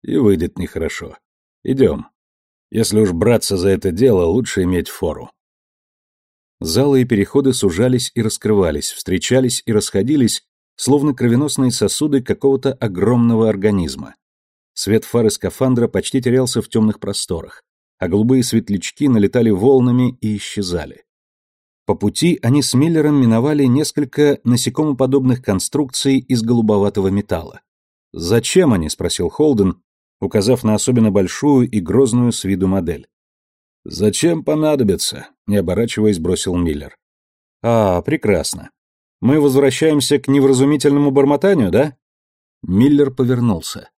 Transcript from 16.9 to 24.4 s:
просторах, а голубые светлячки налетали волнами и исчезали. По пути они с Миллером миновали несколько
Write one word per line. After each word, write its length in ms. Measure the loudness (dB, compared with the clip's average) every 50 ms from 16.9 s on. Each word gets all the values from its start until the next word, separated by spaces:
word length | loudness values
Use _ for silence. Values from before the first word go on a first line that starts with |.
| 0 -2
просторах, 640 | -8 -10 -8 -8 -8 -8 -8 -10 -10 -14 -20 -20 _ _ _ _ _ _ _ _
а 100 | -6 -2
голубые 360 | 0 0 2 2 2 2 2
светлячки 640 | 0 -2 -2 -2 -2 -6 -6 -6 -8 -8 _ 0 2
налетали 420 | 2 2 2 2 2 0 2 2
волнами 680 | 0 2 4 4 4 4 4 2 2 2 0 -2 -2 _
и 160 | -6 -6 -6 -6
исчезали. 680 | -8 -10 -8 -6 -6 -4 -4 -6 -6 -8 -16 -20 _ _ _ _ _ _ _ _ _ _ _ _ _ _ _ _ _
По 80 | -6 -4
пути 460 | -2 -2 -4 -2 0 0 0 0 0
они 200 | 0 0 2 2
с 120 | 0 0 0
Миллером 420 | 0 0 2 0 0 0 2 2 2
миновали 440 | 2 2 2 2 0 0 0 0 2
несколько 720 | 2 2 0 0 -2 -4 -6 -6 -4 0 0 2 2 2 0